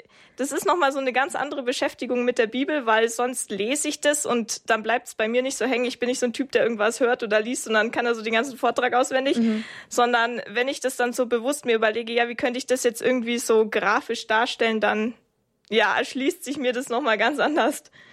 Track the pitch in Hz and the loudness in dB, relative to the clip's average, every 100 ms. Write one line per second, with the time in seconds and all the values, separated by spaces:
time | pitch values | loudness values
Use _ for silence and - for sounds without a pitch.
0 | - _ - - 277 302 - 349 277 277 | -14 _ -20 -6 -4 -2 0 2 2 2
1 | 262 247 269 - 277 294 247 277 285 - | -2 0 0 -2 -4 -4 -4 -2 -2 -4
2 | 240 247 247 247 220 240 277 302 226 220 | -4 0 0 2 0 0 -2 0 2 2
3 | 226 226 247 247 - 196 208 294 302 285 | 2 0 -4 -4 -8 -4 -2 -2 -2 0
4 | 294 294 - 240 220 - - 220 214 247 | 0 0 0 -2 -2 -6 -2 -2 0 -4
5 | - - 220 240 262 269 233 240 247 - | -4 -4 0 0 -2 -2 -2 0 -2 -2
6 | 240 262 247 226 269 220 226 220 208 233 | -4 0 -2 -2 -2 0 0 2 0 2
7 | 240 247 220 214 220 254 226 220 220 277 | 0 0 0 0 0 -6 0 2 2 0
8 | 240 233 220 226 277 226 240 - 247 240 | 0 -2 0 0 -2 -2 0 2 2 2
9 | 262 262 269 240 226 214 - - - - | 2 0 0 2 2 0 -6 -14 -6 2
10 | 240 240 233 240 - 214 262 285 254 - | 4 4 2 -2 -6 -2 -2 -2 -4 -2
11 | 240 247 240 240 233 294 247 226 220 214 | -2 0 0 0 0 -2 0 2 2 0
12 | 226 233 240 226 269 247 - 254 247 - | -2 0 0 0 -2 -2 -2 2 2 0
13 | - 254 226 233 - 220 214 214 190 226 | 0 0 0 -4 2 4 4 2 2 0
14 | - 233 - 220 247 - 226 220 208 214 | 0 -8 0 0 0 0 0 2 0 0
15 | 220 - _ _ _ _ - 214 208 147 | -2 -6 _ _ _ _ -2 2 2 2
16 | 262 262 277 - 247 294 247 240 269 226 | -2 -2 -2 -4 -8 -4 -2 -2 -2 -2
17 | 214 214 226 202 233 302 240 - - - | 0 2 2 2 0 2 2 0 -10 -20
18 | - | -20